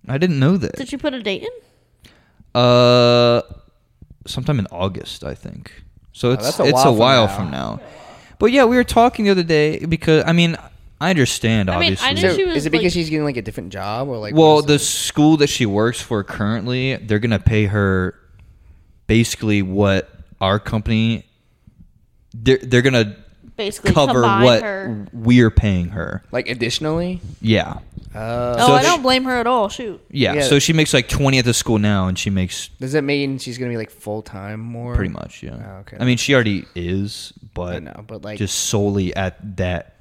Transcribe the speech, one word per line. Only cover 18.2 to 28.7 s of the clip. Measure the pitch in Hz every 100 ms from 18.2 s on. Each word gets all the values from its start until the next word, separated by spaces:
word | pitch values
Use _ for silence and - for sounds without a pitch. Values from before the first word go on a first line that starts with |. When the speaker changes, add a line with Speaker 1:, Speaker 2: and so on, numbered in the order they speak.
| _ - - _ - - _ _ -
Speaker 1:
basically | 113 113 - 110 104
what | 92 95 101 95 - - - -
our | 95 104
company, | - 110 110 110 113 117 - _ _ _ _ _ - _ _ _ _
they're, | 117 117 131
they're | 123 123
gonna | 131 127 104 - - _ -
Speaker 2:
Basically | - 202 - -
Speaker 1:
cover | 160 135 127
Speaker 2:
combine | 120 -
Speaker 1:
what | 127 113
Speaker 2:
her. | - - - 107 98
Speaker 1:
we're | 117 113 123 113
paying | - 107 92 87
her. | 98 - - _
Speaker 3:
Like, | 123 -
additionally? | 120 117 - 156 160 180 180 - -
Speaker 1:
Yeah. | 110 104 - - - - -
Speaker 3:
Oh. | 107 110 120 123 120
Speaker 2:
Oh, |
Speaker 1:
So | 247